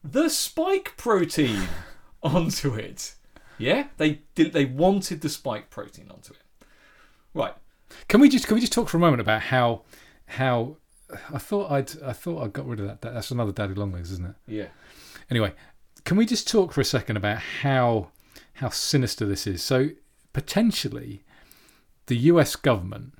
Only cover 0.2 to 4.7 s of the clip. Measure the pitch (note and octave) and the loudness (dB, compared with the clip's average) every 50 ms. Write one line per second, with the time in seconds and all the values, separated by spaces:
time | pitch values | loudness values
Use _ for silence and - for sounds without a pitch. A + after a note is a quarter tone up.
0.2 | D#4+ D#4+ D#4+ - - - - - D#4+ F#4 G4 F#4+ F#4+ - - - - A#3+ A3 F#3+ | 2 2 0 -2 -4 -4 -2 -2 0 0 0 0 -2 -6 -14 -6 0 2 2 4
1.2 | F3 E3 - - D3 B2 A2 G2 F#2+ F2+ - - - - - - - - - - | 2 0 2 0 2 2 2 0 -2 -2 -4 -6 -6 -12 -18 -20 -20 -20 -20 -6
2.2 | - D#3 C3 F3+ E3 D#3+ - - - C#3+ A#2 A2 - - - - - - - - | -4 0 2 2 2 0 -2 -2 -2 -4 -4 -4 -8 -10 -12 -14 -14 -14 -16 -20
3.2 | _ - _ - - - - - G#2 B2+ F3+ C4 C#4+ - - - D#3 D#3 D3 D3+ | _ -20 _ -20 -20 -20 -12 -6 0 0 0 0 0 -6 -4 0 0 0 0 -2
4.2 | - - - - D#3+ D#3 - D#3+ C#3+ B2+ | -10 -14 2 2 2 4 4 0 0 0